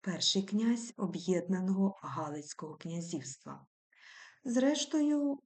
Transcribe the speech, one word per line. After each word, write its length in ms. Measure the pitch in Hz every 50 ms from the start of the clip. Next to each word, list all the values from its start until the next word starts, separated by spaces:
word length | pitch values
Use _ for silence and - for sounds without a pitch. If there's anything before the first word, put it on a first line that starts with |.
перший 420 | - 196 175 165 - - - 196 196
князь 500 | 196 208 208 226 233 240 233 - - -
об'єднаного 1000 | - 208 180 170 175 - 180 185 175 175 180 190 185 185 185 196 190 196 196 196 - -
Галицького 760 | 143 135 165 156 151 147 151 143 147 - - - 156 156
князівства. 880 | 156 - 170 165 170 165 170 - 151 131 - - - _ 147 139 139 - _ _ _ _ _ _ _ - - - - - - - _ _
Зрештою, 920 | 262 233 254 254 277 302 294 - - - 311 294 294 302 294 285 285 277 277 -